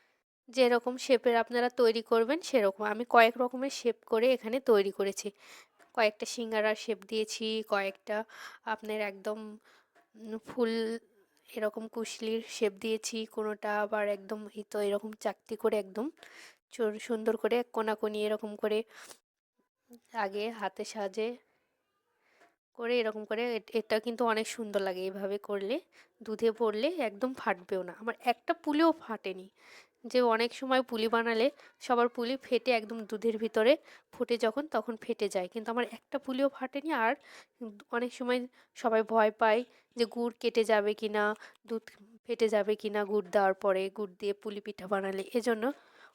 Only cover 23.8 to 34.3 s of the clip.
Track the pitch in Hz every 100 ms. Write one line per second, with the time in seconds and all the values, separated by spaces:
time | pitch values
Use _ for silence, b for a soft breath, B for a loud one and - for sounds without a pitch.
23.8 | - 220 240 226 240 220 220 - 214 202
24.8 | 196 185 185 196 196 202 - 202 196 285
25.8 | - b b _ 226 214 226 214 226 214
26.8 | 277 359 226 202 254 262 - 185 180 190
27.8 | 180 160 220 226 254 240 - 330 - 294
28.8 | 330 320 - 214 196 185 190 _ B B
29.8 | B _ 233 254 247 220 233 - 262 254
30.8 | 254 226 220 226 233 226 262 - B B
31.8 | - 240 240 - 233 269 - 240 - 233
32.8 | 214 226 208 214 233 220 220 226 220 311
33.8 | B B _ - 247